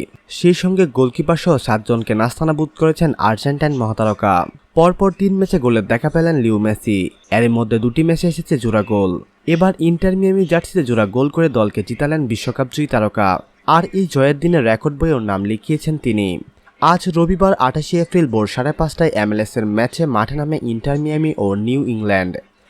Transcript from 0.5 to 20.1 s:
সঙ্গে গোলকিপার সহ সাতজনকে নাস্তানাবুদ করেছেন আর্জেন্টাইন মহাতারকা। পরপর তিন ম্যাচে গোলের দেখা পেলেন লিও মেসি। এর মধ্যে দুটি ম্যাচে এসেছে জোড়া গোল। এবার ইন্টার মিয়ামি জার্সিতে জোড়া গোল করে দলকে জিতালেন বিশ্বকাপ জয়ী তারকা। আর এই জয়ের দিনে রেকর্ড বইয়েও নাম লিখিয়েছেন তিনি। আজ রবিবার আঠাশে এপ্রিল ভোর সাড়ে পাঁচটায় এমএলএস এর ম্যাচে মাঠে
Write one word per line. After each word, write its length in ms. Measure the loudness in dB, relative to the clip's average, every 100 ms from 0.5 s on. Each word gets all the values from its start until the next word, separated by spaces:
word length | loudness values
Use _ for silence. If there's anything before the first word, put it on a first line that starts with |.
| 2
সঙ্গে 220 | 2 2 0
গোলকিপার 520 | 2 0 0 -2 0
সহ 120 | 2 0
সাতজনকে 560 | 0 -2 0 -2 0 0
নাস্তানাবুদ 540 | -2 -2 -2 -2 -4 0
করেছেন 300 | 0 2 0 0
আর্জেন্টাইন 540 | 0 0 -2 -2 -2 0
মহাতারকা। 560 | -2 0 -2 0 2 2 0 -8 _ 2
পরপর 340 | 2 4 0
তিন 220 | 0 0 0
ম্যাচে 200 | 0 0
গোলের 260 | 2 0 0
দেখা 220 | -2 0
পেলেন 260 | 0 0 2
লিও 200 | 2 2
মেসি। 380 | 0 -2 0 0 -2 -6 -4
এর 140 | 0 2
মধ্যে 280 | 2 0 0
দুটি 220 | 0 0
ম্যাচে 220 | 0 2 0
এসেছে 280 | -2 -2 -2
জোড়া 260 | 0 0
গোল। 280 | 0 2 2 -2 -8 _ -2
এবার 260 | 2 2 2
ইন্টার 340 | 0 0 0 0
মিয়ামি 260 | 0 2 2
জার্সিতে 380 | 0 0 -2
জোড়া 220 | 0 0 0
গোল 220 | 0 0
করে 180 | 2 0
দলকে 300 | 2 -2 -2
জিতালেন 380 | -6 -4 -2 -2 -2
বিশ্বকাপ 400 | -4 -4 -4 -4
জয়ী 160 | -4 -2
তারকা। 420 | 0 0 0 0 0 -4 _ 2
আর 160 | 2 2
এই 120 | -2 -2
জয়ের 260 | 2 2 2
দিনে 200 | 2 2
রেকর্ড 340 | 2 0 -2 -2
বইয়েও 220 | 0 0
নাম 220 | 0 -2
লিখিয়েছেন 520 | -2 -4 -4 -4 -2 -4
তিনি। 300 | -2 0 0 -4 -10 _ _ -2
আজ 200 | 2 2 0 0
রবিবার 380 | 2 2 2 2
আঠাশে 360 | 0 -2 -2 -2
এপ্রিল 260 | 0 0 2
ভোর 180 | 0 -2
সাড়ে 240 | -2 -4 -2
পাঁচটায় 340 | -4 0 0 0
এমএলএস 380 | -2 -2 -2 -2
এর 100 | -2
ম্যাচে 380 | 0 -2 -2
মাঠে 300 | -2